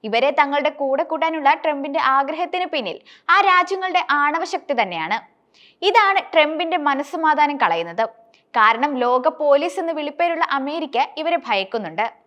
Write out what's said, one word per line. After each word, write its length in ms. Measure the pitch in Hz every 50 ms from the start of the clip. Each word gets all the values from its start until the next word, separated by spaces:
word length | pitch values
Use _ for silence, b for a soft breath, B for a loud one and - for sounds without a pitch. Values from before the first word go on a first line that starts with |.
| -
ഇവരെ 260 | 220 208 233 247 285
തങ്ങളുടെ 380 | 277 311 294 277 285 294 269 302
കൂടെ 340 | 302 294 285 269 269 277
കൂട്ടാനുള്ള 520 | 330 320 320 302 320 330 320 320 285 269 311
ട്രംപിന്റെ 460 | 320 - 320 302 277 277 302 277 320
ആഗ്രഹത്തിന് 680 | - 269 269 277 277 269 311 311 359 349 349 359 359
പിന്നിൽ 340 | - - 294 226 180 156 - b b b b b -
ആ 100 | 339 392
രാജ്യങ്ങളുടെ 680 | 403 392 359 359 359 359 392 381 381 370 349 359 - -
ആണവശക്തി 640 | 285 294 285 294 302 330 359 339 - 330 - - 233 233
തന്നെയാണ്. 380 | 214 190 175 165 160 170 208 226 - _ _ _ _ _ b b b b b b 339
ഇതാണ് 480 | 403 - 466 415 392 392 392 - -
ട്രംപിന്റെ 440 | - 330 302 294 320 311 359 330 349
മനസ്സമാധാനം 800 | 349 294 285 277 269 285 - - 320 320 311 302 294 294 285 285
കളയുന്നത്. 520 | 269 240 175 170 165 170 170 170 190 226 220 - - _ _ b b
കാരണം 560 | b _ - 240 214 220 226 226 262 294 285
ലോക 320 | 254 240 247 247 254 254 311
പോലീസ് 520 | 311 - 311 294 285 285 311 349 - 392
എന്ന് 120 | 339 330
വിളിപ്പേരുള്ള 540 | 320 311 294 285 294 - 339 339 330 320 339 -
അമേരിക്ക 560 | 277 277 262 285 302 330 320 277 - 247 277 - -
ഇവരെ 200 | 302 311 339 339
ഭയക്കുന്നുണ്ട്. 760 | 330 - 240 214 196 190 190 - 226 202 165 160 175 220 226 - _ _